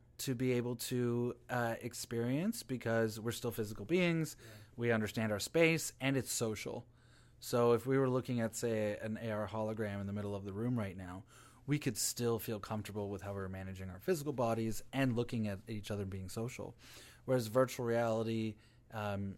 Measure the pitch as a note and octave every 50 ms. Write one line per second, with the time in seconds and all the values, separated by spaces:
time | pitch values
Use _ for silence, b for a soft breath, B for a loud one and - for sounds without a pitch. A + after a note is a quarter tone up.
0 | - - - - - - C3 A#2+ C3 B2+ B2+ A#2+ A#2+ A#2+ B2 A#2 - - B2+ B2
1 | B2 A#2+ A#2+ A#2+ A#2+ A#2+ A#2 - - - B2 B2 A#2+ A#2 A2+ - - A#2+ - -
2 | - - A#2 A#2 A#2 A#2+ C3 D3 F3 G#3+ A3+ - - - C3 A#2+ - A#2 A#2 A2+
3 | A2+ A2 A2 A2+ G#2 A#2 A2 - - A#2+ A2 - A2 G#2 A2 - - - E3+ F#3
4 | F3+ E3+ E3 E3 D#3+ D3 - B B B B B B B B - A#2+ A#2+ A#2 A2
5 | G#2+ G2+ - A#2+ A2 G#2+ G#2+ G2+ - - - E3 E3+ D#3+ E3 D#3 - - - -
6 | C3 C3+ C#3 C3+ A#2 - - - B2 A2+ G#2+ - - - - - - - b b
7 | b b b b b b b b - - - B2 A#2+ A#2+ A#2+ A2+ A#2 B2+ C3+ C3+
8 | C3+ B2+ B2 B2+ B2 - B2+ A#2+ A2+ A2+ - - - A#2 A2+ G#2+ G#2+ G#2 G#2 -
9 | - A2 A2 G#2 A#2 A2+ G#2+ G#2 G#2+ F#2+ G2 A2 A2 G#2+ A2 G2+ A2+ G#2 G2+ G2+
10 | G2+ G2+ G2 G#2 G2+ G2+ G2+ G2 G2 G2+ F#2+ G2+ A2+ B2 B2 A#2+ G#2 G2 F2 F#2+
11 | F#2 F2+ E2+ F#2+ - B B B B B B B B - C#3+ D3 D3 D3 A2 -
12 | - - - - A#2+ A#2 A#2 G#2+ - - A2+ G#2 G2+ - A#2 G#2+ G2+ - G2 G#2+
13 | G2+ G2 G2+ F#2+ G2 G2+ G2+ G2 F#2+ F#2 F#2+ F#2+ F#2+ F#2+ F#2+ F#2 F#2+ F#2 F2+ F#2+
14 | - - F#3+ D#3 C#3 D3+ C#3 A#2+ B2 A2+ A2+ A2+ A2+ A2+ G#2+ G#2 - - - C3+
15 | C3+ C3 A#2 A2+ A#2+ - - A#2 A2 G#2+ G2+ F#2+ - - A#2 G#2+ G2 - G#2+ G2+
16 | G2+ F#2+ G2 F#2+ F#2+ F2+ - A2+ A2+ B2 - - - - - B B B B B
17 | B B B B B - C3 B2+ A#2 A2 G#2+ B2+ C3 B2 - - B2 A#2 A#2 A#2
18 | A#2 A#2 A2 A2+ A2+ A2+ A2+ A2+ A2 A2 G#2 b b b b b b - - A2
19 | G#2 G#2 G2+ G2 G2+ G2 F#2